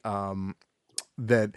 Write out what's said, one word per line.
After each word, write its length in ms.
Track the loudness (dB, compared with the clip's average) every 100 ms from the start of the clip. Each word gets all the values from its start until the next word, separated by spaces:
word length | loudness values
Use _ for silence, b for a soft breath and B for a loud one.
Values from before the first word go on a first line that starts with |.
| -4
um, 500 | -4 -4 -4 -6 -8 _ _ _ -14 -14 -6
that 340 | 2 4 4